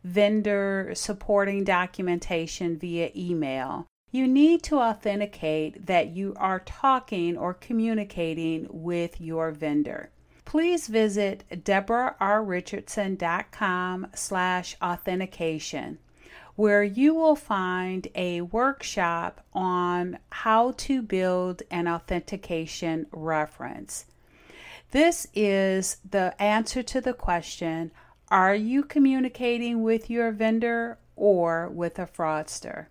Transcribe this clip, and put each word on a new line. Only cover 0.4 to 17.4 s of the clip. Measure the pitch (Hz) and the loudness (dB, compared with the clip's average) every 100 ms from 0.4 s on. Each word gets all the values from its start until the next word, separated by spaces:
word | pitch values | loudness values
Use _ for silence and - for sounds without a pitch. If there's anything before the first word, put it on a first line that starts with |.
| 208 202 196 196 190 | 2 0 0 -2 -4
supporting | - - 202 - 202 196 196 | -8 -6 -6 2 2 2 0
documentation | 196 180 180 - 180 175 - 170 165 - 175 165 | 2 2 0 -4 -2 -2 -2 -4 -4 -4 -4 -4
via | 180 170 165 190 | -4 -4 -4 -4
email, | 175 170 139 131 131 - - _ _ | -4 -2 -2 -4 -6 -8 -12 _ _
you | 254 262 | 0 4
need | 269 302 339 | 6 6 6
to | - 294 | 2 2
authenticate | 233 220 214 202 208 - 156 156 156 - 180 | 2 0 -4 -2 -4 -4 -2 0 -2 -8 2
that | 175 156 | 2 2
you | 170 196 - | -4 -6 -2
are | 190 185 | -2 -2
talking | - - 269 262 254 190 170 170 | -6 0 4 4 0 -2 -2 -2
or | 175 | -4
communicating | 180 - 233 226 220 202 - 165 160 165 160 - | -6 -4 0 0 0 -4 -4 -4 -2 -2 -2 -6
with | 165 165 175 170 - | -8 -4 -2 -2 -6
your | 165 165 160 | -6 -2 -4
vendor. | 151 156 147 147 - - _ _ _ | -2 0 0 0 -4 -12 _ _ _
Please | - 302 339 349 - | -2 2 2 0 0
visit | 220 214 202 202 196 - 180 | 2 2 2 -2 -2 -10 -8
deborah | - 196 196 233 254 - | 0 0 2 0 0 0
r | 196 214 | 2 2
richardson | 214 180 180 202 - - 196 185 | 2 -4 -4 -10 -6 -4 -4 -2
dot | 170 180 - | -2 -2 -4
com | - 202 180 180 185 185 - | -4 -2 0 -2 -4 -8 -10
slash | - 190 180 180 180 - | -4 0 0 0 -4 -6
authentication, | 180 175 - 180 185 - 165 156 - 147 - 160 _ _ - - - - | -4 -2 -4 -4 -4 -4 -2 -2 -6 -8 -8 -12 _ _ -20 -20 -14 2
where | 208 208 | 4 6
you | 208 208 285 | 4 4 4
will | 320 320 | 6 4
find | 294 | 4